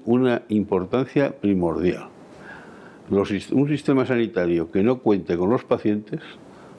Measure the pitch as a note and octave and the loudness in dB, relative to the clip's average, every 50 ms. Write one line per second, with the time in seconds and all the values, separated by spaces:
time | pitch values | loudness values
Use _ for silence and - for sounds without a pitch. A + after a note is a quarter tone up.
0 | - A2 A#2 B2+ C3 B2 A#2+ - - - G#2+ G#2+ F#2+ F2+ G2 F#2 F#2 F#2+ - B2 | 0 0 2 4 4 2 2 0 -2 -2 0 0 0 0 0 -2 0 0 -2 -2
1 | C3+ C3 - D3 C#3 - - - - G2+ G2 F#2 F2 E2 D#2+ D#2 E2 - - - | -2 0 0 0 0 0 -2 -2 0 0 2 2 2 0 0 0 0 0 0 -2
2 | - - - - - - - - - - - - - - - - - - - - | -8 -16 -20 -20 -20 -20 -20 -20 -20 -20 -20 -20 -20 -20 -20 -20 -20 -20 -20 -20
3 | - - G2+ G2 F#2+ - G#2 F#2+ - - - B2+ C#3+ C#3+ D3+ C#3 - - C#3 C3+ | -6 -2 0 0 0 0 -2 -4 -4 -2 0 0 2 0 -2 -2 0 0 2 2
4 | B2+ B2+ C3 A#2+ A#2 G2+ - F#2+ F2 F2 F2 E2+ D#2+ - - G2 G2 A#2 C3 B2+ | 2 2 2 0 0 0 0 -2 0 0 0 0 -2 0 0 2 2 2 2 2
5 | - A2+ G#2 F#2+ D#2+ - F2 E2+ F2+ F#2+ B2 - - - B2+ A#2+ - A2 G#2 G#2+ | 2 2 2 2 0 -2 -2 0 2 0 0 0 0 -2 -2 0 0 0 -2 -2
6 | G#2+ - - D#3+ - - - - - - - - - - - | -4 -8 -12 -12 -12 -14 -20 -20 -20 -20 -20 -20 -20 -20 -20